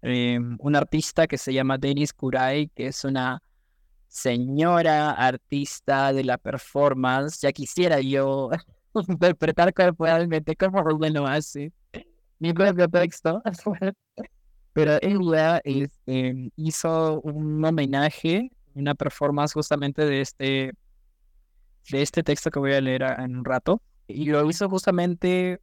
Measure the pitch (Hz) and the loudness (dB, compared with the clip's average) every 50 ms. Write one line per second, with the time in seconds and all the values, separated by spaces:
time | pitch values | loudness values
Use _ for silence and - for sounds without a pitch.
0 | - 127 123 123 120 120 120 120 120 120 120 110 - 143 147 143 139 - - 156 | -4 -2 -2 0 0 0 0 -2 -2 -4 -8 -6 -2 0 2 2 2 0 -2 -2
1 | 156 - - - 165 156 - 135 - - 131 131 131 135 135 131 135 139 139 143 | -2 -2 2 0 2 2 0 -6 -4 -2 -2 0 0 0 0 0 0 -2 0 0
2 | 147 143 - _ - 131 123 131 131 131 139 147 151 147 _ - 117 131 131 - | -2 -4 -4 _ -6 -2 0 0 0 0 0 0 -2 -4 _ -8 -8 -8 -6 -6
3 | - 143 135 131 127 127 127 147 _ _ _ _ _ _ _ _ _ _ _ _ | -6 -4 -2 -2 -2 -4 -6 -8 _ _ _ _ _ _ _ _ _ _ _ _
4 | _ _ _ - - 131 120 120 123 131 135 147 160 175 175 170 165 160 156 151 | _ _ _ -4 -2 -2 0 0 -2 -2 0 0 2 4 4 4 4 4 2 2
5 | 151 151 143 - 127 131 127 123 _ _ - 143 143 - - - _ - 139 135 | 2 0 0 2 2 0 0 0 _ _ -4 -4 -4 -6 -8 -10 _ 0 0 2
6 | 135 139 135 135 131 127 123 123 _ 135 127 131 - - - 139 143 143 135 131 | 2 2 2 0 0 0 -2 -2 _ -8 -8 -8 -10 -6 0 2 4 4 4 2
7 | 127 127 127 135 143 151 160 - - 139 139 - 139 - - - 180 175 160 139 | 0 0 0 0 -2 -4 -6 -2 -2 -2 -2 -2 -8 -6 -2 0 2 2 2 2
8 | 135 135 139 135 135 135 135 135 135 120 143 165 - - - _ _ _ _ 220 | 2 2 0 2 2 2 0 -2 -2 -4 -4 -6 -6 -14 -20 _ _ _ _ -4
9 | 180 185 180 147 175 180 175 _ - 143 117 - 170 185 185 - 185 180 170 - | -2 -2 0 4 4 4 4 _ 0 0 4 4 4 4 4 4 4 4 4 2
10 | 165 165 165 165 170 170 165 156 156 160 160 - - 190 185 196 160 160 156 151 | 2 2 4 2 2 0 -2 -2 -2 -4 -2 0 0 0 0 0 0 2 0 2
11 | 160 156 156 147 143 135 139 151 156 - - 143 143 156 _ _ _ _ - - | 0 0 0 0 0 0 -2 -2 -4 -6 -10 -12 -12 -12 _ _ _ _ -18 -18
12 | - _ _ _ _ _ _ _ 156 170 170 170 190 196 185 175 180 165 170 175 | -18 _ _ _ _ _ _ _ -2 -2 2 4 4 4 6 4 2 4 4 2
13 | 175 170 - - _ 165 165 214 - 226 180 - - 214 190 170 196 196 196 _ | 2 2 -2 -4 _ -2 -2 -2 -4 -6 -8 -4 -6 -6 -4 -2 -4 -4 -4 _
14 | _ _ _ - - - _ _ _ _ _ _ _ _ _ 156 156 151 151 151 | _ _ _ -16 -16 -16 _ _ _ _ _ _ _ _ _ 2 2 4 4 2
15 | - 185 202 202 185 170 160 156 156 160 170 170 - 147 135 139 139 139 _ _ | 2 2 0 2 2 2 2 2 4 2 2 0 0 -2 -2 -2 -2 -4 _ _
16 | _ - 131 131 127 127 131 131 127 123 _ - 156 160 156 - - 165 165 160 | _ -4 -2 -2 0 -2 -4 -6 -8 -12 _ -4 -4 -4 -4 -2 -2 0 0 2
17 | 160 160 156 156 - 156 147 151 156 151 151 156 156 160 165 160 143 139 139 139 | 0 0 -2 -2 -4 -6 -6 -4 -4 -2 0 0 2 2 2 2 0 0 2 2
18 | 143 151 147 - - 160 165 202 247 254 _ _ _ _ _ 139 139 143 143 - | 2 0 0 -2 -2 0 0 0 -2 -4 _ _ _ _ _ -6 -2 -2 -2 -2
19 | 143 143 - - 147 143 143 143 147 151 - 156 151 - 151 143 139 139 139 - | -4 -6 -4 -2 -2 0 2 0 0 -2 -2 -4 -2 0 -2 0 0 -4 0 0
20 | 151 147 139 135 135 - - _ 135 135 135 135 131 131 - _ _ _ _ _ | 0 2 2 0 -2 -4 -6 _ -2 0 0 0 -2 -4 -8 _ _ _ _ _
21 | _ _ _ _ _ _ _ _ _ _ _ _ _ _ _ _ _ - - 135 | _ _ _ _ _ _ _ _ _ _ _ _ _ _ _ _ _ -6 -2 -2
22 | 147 - - 170 160 - 147 - - 165 - 147 139 139 139 139 135 131 127 131 | -2 0 0 -2 0 0 -2 0 -2 -4 -2 -2 0 2 0 2 0 0 -2 -2
23 | 131 131 127 - 127 127 127 127 120 123 131 123 _ - 190 233 _ _ _ _ | -2 -2 -2 -4 -6 -6 -6 -6 -4 -2 -2 -2 _ 0 0 0 _ _ _ _
24 | _ - 107 135 151 151 151 147 147 151 170 170 202 190 190 190 - 208 185 175 | _ -12 -8 -4 -2 0 2 2 2 2 0 0 -2 -2 -2 0 0 2 2 2
25 | 175 180 175 170 - 180 180 180 180 180 180 180 | 0 0 -2 0 0 0 2 2 0 -2 -4 -8